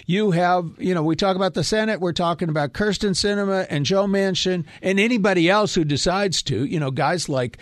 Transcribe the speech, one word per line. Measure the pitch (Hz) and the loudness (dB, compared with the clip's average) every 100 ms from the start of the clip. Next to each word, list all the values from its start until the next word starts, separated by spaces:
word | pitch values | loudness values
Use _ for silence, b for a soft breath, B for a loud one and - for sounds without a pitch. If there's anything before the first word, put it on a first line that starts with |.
| B | B
you | 185 214 | 0 2
have, | 170 180 180 165 - | 2 2 2 -2 -4
you | - | -2
know, | 180 | 0
we | 156 160 | 0 0
talk | 196 185 | 0 0
about | 190 - | 0 -2
the | |
Senate, | 151 214 220 196 | -2 0 0 -2
we're | 180 | -2
talking | 160 170 170 175 | 0 0 0 -2
about | 156 143 | -2 -2
Kyrsten | - 208 185 208 180 | -2 -2 0 -2 0
Sinema | 208 202 196 190 185 | 0 0 0 -2 -2
and | 147 139 | -2 0
Joe | 190 202 | 2 2
Manchin | 196 196 180 185 180 156 B | 2 0 0 -2 -2 -4 B
and | 185 196 | -2 2
anybody | 220 247 202 185 170 | 2 4 2 4 4
else | 208 208 | 4 2
who | 185 | 0
decides | 156 139 185 185 196 - | 0 0 0 0 0 -2
to, | - 110 139 | -4 -2 -2
you | 165 | -2
know, | 139 | -4
guys | 135 143 175 151 | -2 -2 -2 -2
like | 135 123 - | -2 -2 -6